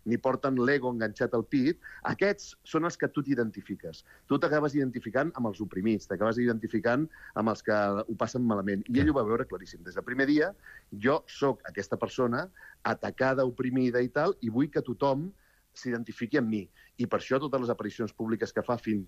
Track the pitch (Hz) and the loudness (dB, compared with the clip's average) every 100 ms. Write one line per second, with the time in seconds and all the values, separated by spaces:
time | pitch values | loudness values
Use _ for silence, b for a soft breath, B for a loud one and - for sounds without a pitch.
0 | - 120 131 127 139 131 123 143 127 120 | -2 0 2 2 2 2 4 2 0 -2
1 | 110 - 120 117 107 143 131 180 B B | -4 0 0 0 2 2 2 0 B B
2 | - - 196 202 - - - 160 170 - | -6 2 2 0 -6 -18 -2 0 0 -2
3 | 143 - 139 127 113 98 - 98 82 - | -2 -2 0 0 0 -4 -8 -8 -8 -14
4 | - b _ 139 165 151 147 143 131 120 | -20 b _ 0 2 2 2 2 0 -2
5 | 113 123 156 127 117 101 101 - 107 104 | -2 0 0 -2 -4 -2 -6 0 2 0
6 | - 90 107 117 120 113 110 110 117 127 | -2 0 2 2 2 0 -2 0 2 2
7 | 156 B B - 110 104 - 107 101 101 | 0 B B -2 0 0 0 2 2 0
8 | - - 113 127 120 101 95 98 - 123 | -4 -4 -4 0 2 2 0 -2 0 2
9 | 143 135 107 117 131 92 92 - 180 170 | 4 2 2 0 -2 -8 -12 -16 -8 -8
10 | 104 127 135 151 170 202 B B B 104 | -4 0 2 4 2 -2 B B B -4
11 | 117 156 - - 139 123 - 92 - 127 | 0 0 -2 -2 0 0 -6 -10 -6 -4
12 | - - 123 123 185 B B B 110 110 | -4 0 0 0 -6 B B B -4 -2
13 | 104 - 131 131 131 120 123 131 127 123 | -4 0 2 4 0 0 -2 2 2 2
14 | 123 147 170 - 117 113 151 156 - 117 | 2 2 0 0 -2 0 0 0 -4 0
15 | 139 135 175 - b b _ - 127 117 | 0 0 -2 -10 b b _ -10 -4 -4
16 | 113 - 120 151 113 110 90 b b - | -4 -6 0 2 2 -2 -4 b b -6
17 | 120 104 - 131 143 127 120 110 104 - | 0 0 2 0 2 0 0 -2 -4 -4
18 | 113 - 113 113 110 - - 120 - 107 | -6 -4 -2 -2 0 -2 -2 -2 0 -2